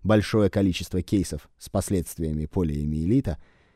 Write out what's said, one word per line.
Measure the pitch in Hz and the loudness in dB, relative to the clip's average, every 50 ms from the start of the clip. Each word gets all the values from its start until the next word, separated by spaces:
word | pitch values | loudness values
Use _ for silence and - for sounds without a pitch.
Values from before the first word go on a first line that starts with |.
| - | 2
большое | 95 110 107 95 - - 107 101 92 | 4 4 4 4 2 2 2 2 2
количество | - 101 98 95 85 - 87 - - 90 | 2 2 2 2 0 -2 -4 -4 -4 -4
кейсов | - - 107 98 85 - 78 71 - - _ | -2 0 0 0 0 -2 -6 -10 -12 -16 _
с | _ - - | _ -10 -4
последствиями | - 98 - - 98 90 78 - - - 80 78 76 76 76 | -4 -4 -2 0 0 -2 -2 -4 -6 -6 -4 -4 -4 -4 -4
полиомиелита, | - - 95 87 76 73 73 73 76 76 80 80 92 123 139 - 90 76 - - _ _ _ _ _ _ | -4 -2 -2 -2 0 -2 -2 -2 -2 -2 -2 0 2 2 2 0 -2 -4 -8 -10 _ _ _ _ _ _